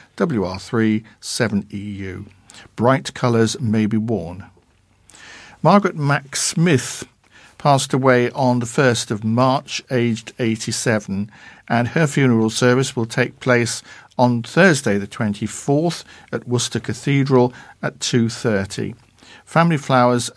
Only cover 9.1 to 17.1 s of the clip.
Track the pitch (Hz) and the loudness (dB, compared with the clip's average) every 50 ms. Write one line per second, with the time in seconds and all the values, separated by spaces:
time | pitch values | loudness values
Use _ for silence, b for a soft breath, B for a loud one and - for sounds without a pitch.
9.1 | 117 101 113 110 113 123 131 131 131 147 - - - - - - 135 120 120 120 | -6 -4 -2 0 2 2 2 2 2 0 -4 -8 -12 -12 -8 -4 -2 0 0 0
10.1 | 110 110 - - - - 123 113 110 110 - 120 - - - 127 110 107 - - | -2 -4 -8 -12 -8 -4 -2 -2 -2 -4 -4 -6 -6 -2 0 0 0 0 -2 -4
11.1 | 95 98 104 107 B B B B B B B - 117 117 120 117 - 165 160 139 | -6 -6 -6 -8 B B B B B B B -2 0 0 0 0 0 0 0 0
12.1 | - 143 139 127 117 113 113 110 110 - 127 123 123 131 135 - - 123 113 113 | 2 2 4 4 4 4 2 0 0 2 2 4 4 4 0 -2 -2 -4 -6 -2
13.1 | - 127 123 131 - _ - 131 120 120 117 113 - - B B B B B B | -2 -2 -2 -2 -4 _ 0 2 2 2 2 0 -4 -8 B B B B B B
14.1 | B - 123 123 120 120 117 - - 165 185 185 151 135 - 110 101 101 101 - | B 0 2 2 2 0 -4 -2 2 4 6 6 4 4 2 0 0 0 -2 -6
15.1 | - - 113 104 101 - 113 101 - - - - 139 147 170 175 165 - B B | -6 -4 -4 -4 -2 -4 -6 -8 -8 -6 -2 0 0 0 0 -2 -4 -6 B B
16.1 | B B B B - - - 120 120 117 - - - 110 - - 110 - - 143 | B B B B -10 -8 -4 -2 -2 -2 -2 -2 -4 -6 -6 -6 -8 -6 -2 0